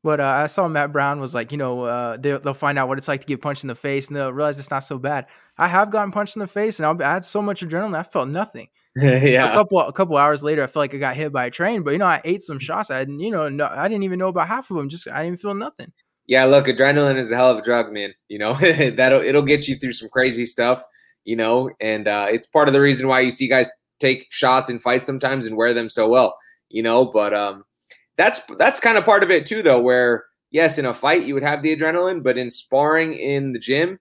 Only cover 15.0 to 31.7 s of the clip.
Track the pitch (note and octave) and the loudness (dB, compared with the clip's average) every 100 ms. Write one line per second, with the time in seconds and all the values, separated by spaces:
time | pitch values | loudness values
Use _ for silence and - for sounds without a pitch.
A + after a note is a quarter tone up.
15 | - - E3 F3+ G3+ G3 C4 - F3+ _ | -10 -8 -6 -6 -8 -8 -10 -12 -20 _
16 | _ _ - B2+ C3 C#3 C3+ B2 C3+ C#3+ | _ _ 0 4 6 6 4 2 4 4
17 | C#3+ C3+ A2+ A#2+ B2+ A2+ A2+ A#2+ A2 G#2 | 2 0 -2 4 4 4 0 0 0 -6
18 | G2+ - _ G#2 G#2 C3+ F3 D3+ C3+ A2+ | -10 -12 _ -6 -2 2 4 4 0 4
19 | B2+ C3+ F2+ C#3+ C#3+ D3 C#3+ C3 C3 A#2+ | 4 4 4 2 4 0 0 -6 -6 -8
20 | A2 C3 C3 A#2 A#2 - A#2 B2+ - _ | -4 0 0 -2 -6 -2 0 0 -4 _
21 | _ _ G#2 A2+ A2+ B2 C3 - A2 G#2+ | _ _ -8 -2 2 0 0 -6 -4 -2
22 | G#2 G#2 G2+ A2+ - D#3 D3 C#3 C#3 B2 | -2 -2 0 -2 0 2 4 6 4 2
23 | C3 C3 B2+ A#2+ C3 C3 B2 - _ _ | 2 2 2 -2 0 2 0 -4 _ _
24 | C3+ C3 - - B2+ C3 C3 A#2+ A#2+ B2+ | 0 0 -6 -2 2 2 0 -4 0 0
25 | C3+ C3+ C3 C3+ A2+ A2 A#2+ A#2+ A2+ - | -2 -4 -2 -4 -4 -2 0 0 -2 0
26 | A2 B2 A2+ - _ _ _ A2 A2+ A#2 | 4 4 4 0 _ _ _ -4 2 2
27 | B2 G#2+ G#2 G#2 G2+ G2 _ _ _ - | 2 2 0 -2 -4 -6 _ _ _ -20
28 | _ - G3+ G#3+ - - C4 - A#3 A3 | _ 0 2 0 -8 2 2 2 2 2
29 | - G3+ F#3 F3 D3 A3 E3+ B2+ B2 B2+ | 4 4 4 2 0 0 4 4 4 4
30 | B2 A2+ - _ _ D3 D#3+ D3 C3 A#2 | 2 0 -4 _ _ 2 2 2 -4 0
31 | C3+ F3 C3+ C#3 C#3+ D3 D3+ | 2 2 0 -2 -2 -2 -2